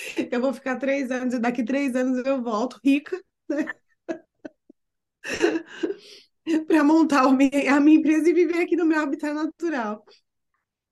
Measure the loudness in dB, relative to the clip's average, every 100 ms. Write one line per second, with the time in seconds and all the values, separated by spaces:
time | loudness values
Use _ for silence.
0 | -12 -8 -4 -2 -2 -2 -6 -4 -2 -2
1 | -2 -4 -4 -2 -2 -2 -2 -2 -2 -2
2 | -2 -2 -2 -4 -2 -4 -4 -2 0 0
3 | 0 -10 -12 _ -8 -6 -6 -8 _ _
4 | -12 -12 _ _ -20 _ _ _ _ _
5 | _ _ -10 -2 0 -2 -8 -8 -8 -8
6 | -16 -20 _ _ -4 -2 2 2 4 4
7 | 4 4 4 4 2 2 2 4 6 6
8 | 4 2 2 2 2 0 -2 0 0 0
9 | -2 -4 -4 -4 -6 -6 -6 -4 -6 -8
10 | _ -20 _ _ _ _ _ _ _